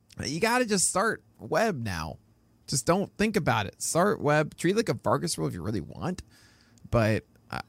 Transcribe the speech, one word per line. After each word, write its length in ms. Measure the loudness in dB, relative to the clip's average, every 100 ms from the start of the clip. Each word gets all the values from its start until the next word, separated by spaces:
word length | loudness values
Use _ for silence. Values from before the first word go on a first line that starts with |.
| _ -10 -6
you 160 | -2
gotta 240 | 0 2 2
just 240 | 2 2
start 340 | 2 0 -2 _ _
Webb 420 | -4 0 0 0
now. 360 | -4 -4 -6 -10 _ _ _ _ -6
Just 180 | 0 2
don't 300 | 2 0 0
think 200 | 0 2
about 280 | 2 0 -2
it. 160 | -6
Start 380 | -2 2 2 2
Webb. 380 | 2 2 0 0
Treat 140 | 0
it 40 | 2
like 140 | 0
a 40 |
Vargas 440 | -2 0 0 0 -4
rule 100 | -4
if 60 |
you 80 | -4
really 180 | -6 -6
want. 420 | -6 -8 -6 -6 -10 -20 -20 -20 _ -20 -2
But 320 | 2 2 2 -4 _ -12
I, 120 | -10